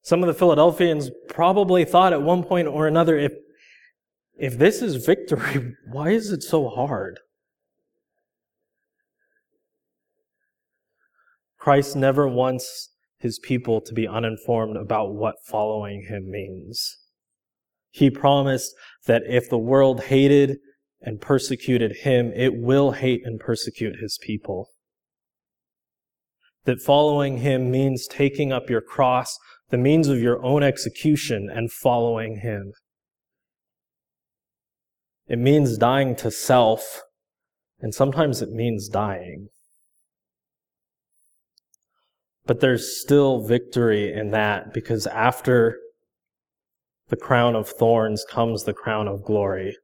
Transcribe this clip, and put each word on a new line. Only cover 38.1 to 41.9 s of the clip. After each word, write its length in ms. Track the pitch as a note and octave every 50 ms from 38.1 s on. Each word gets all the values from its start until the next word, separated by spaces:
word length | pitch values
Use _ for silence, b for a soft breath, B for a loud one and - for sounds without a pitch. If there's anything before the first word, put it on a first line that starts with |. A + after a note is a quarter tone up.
| C3 D#3 D#3 D3 B2 -
it 100 | A#2 F#2+
means 360 | A2 A2+ A#2 A#2+ A2+ G2+ G2+
dying. 600 | - - G2 G#2+ G#2 F#2+ - - F2+ - F2 - - _ _ _ _ _ _ _ _ _ _ _ _ _ _ _ _ _ _ _ _ _ _ _ _ _ _ _ _ _ _ _ _ _ _ _ _ _ _ _ _ _ _ _ _ _ _ _ _